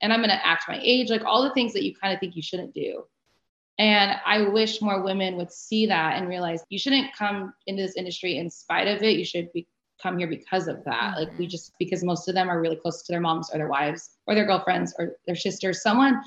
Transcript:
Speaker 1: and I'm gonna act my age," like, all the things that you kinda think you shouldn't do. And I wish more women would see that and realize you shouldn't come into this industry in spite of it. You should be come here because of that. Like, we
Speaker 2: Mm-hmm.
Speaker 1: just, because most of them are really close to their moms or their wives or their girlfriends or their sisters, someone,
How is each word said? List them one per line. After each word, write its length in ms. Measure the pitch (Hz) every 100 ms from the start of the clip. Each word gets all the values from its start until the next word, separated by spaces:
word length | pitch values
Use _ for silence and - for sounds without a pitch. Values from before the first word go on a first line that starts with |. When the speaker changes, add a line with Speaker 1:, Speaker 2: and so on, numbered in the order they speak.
Speaker 1:
and 100 | 208
I'm 100 | 226
gonna 180 | 220 190
act 220 | - 165 -
my 120 | -
age," 280 | - 254 214
like, 140 | 220 -
all 160 | 220
the 80 | 277
things 220 | 269 226
that 80 | 208
you 100 | 190
kinda 240 | - 196 190
think 160 | 185
you 80 | 170
shouldn't 300 | 156 180 262
do. 320 | 151 117 - - _ _ _ _ _ _ -
And 400 | 214 208 196 -
I 180 | - 214 202
wish 320 | 214 220 -
more 220 | 208 196
women 340 | 190 196 190 180
would 160 | 175
see 340 | - - 220 220
that 300 | 170 160 -
and 120 | 180
realize 360 | 180 175 165 -
you 80 | 196
shouldn't 340 | 277 269 262
come 380 | - 208 202 190 - -
into 160 | 196
this 120 | 190 185
industry 400 | 180 170 185 151
in 100 | 170
spite 380 | - - 170 190
of 140 | 202
it. 140 | 220 175
You 60 |
should 280 | 170 175 175
be 160 | 175 170 _ _ _
come 140 | 185 175
here 80 | 170
because 400 | 160 - 185 165
of 140 | -
that. 320 | 143 117 120 175
Like, 120 | 170 170
we 60 |
Speaker 2:
Mm-hmm. 60 | 175
Speaker 1:
just, 220 | 170 - -
because 260 | 180 180
most 240 | 180 170 185
of 60 |
them 140 | 185 185
are 120 | 170
really 160 | 165 160
close 260 | 170 160
to 100 | -
their 80 | 170
moms 300 | 170 165 160
or 60 | 156
their 100 | 151
wives 420 | 139 147 170 - _ -
or 80 |
their 120 | 214 208
girlfriends 480 | 185 185 180 175 -
or 180 | 170 - -
their 80 | 170
sisters, 460 | 202 - 190 175
someone, 380 | - 233 269 254